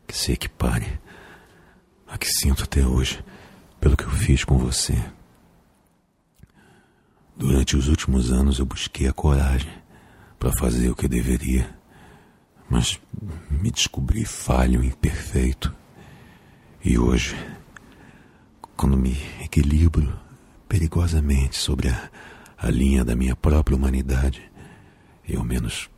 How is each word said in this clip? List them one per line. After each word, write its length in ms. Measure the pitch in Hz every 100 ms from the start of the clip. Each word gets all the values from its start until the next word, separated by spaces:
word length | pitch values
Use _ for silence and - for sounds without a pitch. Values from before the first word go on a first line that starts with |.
| -
que 120 | -
se 160 | -
equipare 640 | 62 - _ 62 58 - - - - - - - _ _ _ _ _ -
à 120 | -
que 100 | -
sinto 360 | - - 67
até 220 | - 71 64
hoje 380 | 64 64 - - - - - _ -
pelo 160 | 73 67
que 80 |
eu 80 | -
fiz 320 | 71 - 69
com 140 | - 67
você. 360 | 62 - - 67 - - - _ _ _ _ _ _ _ _ _ _ _ - _ _ _ _ _ _ _ _ -
Durante 380 | 67 67 67 71
os 140 | 67
últimos 420 | 78 - 65 60
anos 280 | 64 69 65
eu 60 | 65
busquei 440 | - - - 67
a 40 |
coragem 560 | - 78 69 67 65 - - _ - - - - _
pra 140 | 62
fazer 360 | 60 62 60 62
o 60 | 57
que 100 | -
deveria, 640 | 60 62 60 60 64 58 - _ - - - _ _ _ _ -
mas 280 | 58 - - _ - 104 78 -
me 180 | 73 104
descobri 540 | - - - - 110
falho, 580 | 110 - - 64 62 62
imperfeito. 920 | 64 - 80 - - - 64 - - - _ - - - - - - - - -
E 160 | - 60
hoje, 380 | 60 62 - - - - - - - - - - - _ _ _ - -
quando 180 | 69 67
me 220 | 65 69 - -
equilibro 720 | - 80 71 78 82 80 71 - - - - - -
perigosamente 880 | 98 80 85 87 80 71 69 67 -
sobre 320 | - 67 67
a, 200 | 60 - - - - - -
a 120 | 58
linha 340 | 58 67 69
da 140 | 58 60
minha 180 | 64 62
própria 400 | 78 76 76 67
humanidade, 720 | 67 65 64 65 67 - - - - - - _ _ _ -
eu 120 | -
ao 60 | 58
menos 440 | 62 58 - -